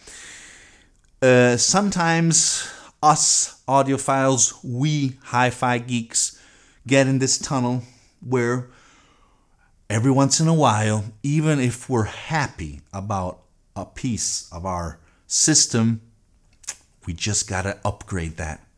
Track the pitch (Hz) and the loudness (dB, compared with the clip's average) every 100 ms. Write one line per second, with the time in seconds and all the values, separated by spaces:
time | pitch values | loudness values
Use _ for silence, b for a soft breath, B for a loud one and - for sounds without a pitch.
0 | B B B B B B B B B B | B B B B B B B B B B
1 | _ - 131 123 123 120 - 185 202 190 | _ 0 4 6 6 4 2 2 0 0
2 | 165 165 165 156 - - B B B - | 2 2 2 2 0 -2 B B B 0
3 | 151 160 - - - - - 135 135 135 | 2 4 2 0 -2 -6 0 2 2 0
4 | 139 135 135 131 - - 135 123 151 151 | 0 2 2 2 0 -4 -8 -2 0 0
5 | 135 131 - 123 127 120 127 123 123 120 | -2 -6 -4 2 2 2 -2 -2 -2 -4
6 | 117 - - b b b b b 110 135 | -4 -4 -4 b b b b b 0 4
7 | 135 135 131 - - 127 123 123 117 b | 4 2 0 -2 -4 -2 -2 -4 -8 b
8 | b b 123 123 120 127 127 b b b | b b -4 -2 0 -2 -6 b b b
9 | b b b b b b b b - 107 | b b b b b b b b -6 0
10 | 131 135 139 - 160 160 131 107 110 107 | 2 4 2 2 2 4 4 4 2 0
11 | 104 - 143 151 156 147 123 117 - 123 | -4 -8 -2 0 2 2 0 -4 -2 -2
12 | 104 - - 160 127 - 78 73 _ 95 | -2 -6 -6 -4 -4 -6 -14 -14 _ -10
13 | 98 98 90 - _ _ _ - 92 - | -6 -6 -6 -10 _ _ _ -14 -14 -8
14 | 135 107 - - - 87 92 90 82 80 | -6 -4 -4 -6 -10 -10 -6 -6 -6 -10
15 | b b b - - 151 - 117 113 113 | b b b 0 2 2 2 2 0 0
16 | - _ _ _ _ _ - - _ _ | -6 _ _ _ _ _ -18 -18 _ _
17 | - 85 - 101 - 95 95 - 104 - | -12 -8 -4 -4 -4 -4 -4 -4 -6 -6
18 | - 95 82 80 80 78 _ | -8 -6 -6 -8 -10 -12 _